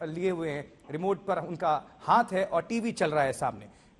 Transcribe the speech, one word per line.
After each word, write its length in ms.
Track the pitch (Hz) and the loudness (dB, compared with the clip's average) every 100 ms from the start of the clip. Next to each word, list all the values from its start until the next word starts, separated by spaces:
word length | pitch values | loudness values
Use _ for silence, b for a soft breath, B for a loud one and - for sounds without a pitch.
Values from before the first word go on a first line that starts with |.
लिए 260 | 160 165 185 | -8 -2 -2
हुए 200 | 170 165 | -2 -4
हैं, 240 | 147 135 - - | -6 -8 -16 -10
रिमोट 260 | 151 185 196 | -4 -2 -2
पर 200 | 190 175 | -2 -2
उनका 640 | 156 165 170 151 - - | -2 -2 2 0 -2 -6
हाथ 220 | - 214 240 | 4 4 4
है 120 | 185 - | 0 0
और 160 | 165 | 0
टीवी 300 | 165 233 226 | 0 -2 -2
चल 200 | 170 170 | 0 2
रहा 120 | 151 | 4
है 100 | 135 | 2
सामने। 320 | - 131 107 104 b b | 2 -4 -4 -12 b b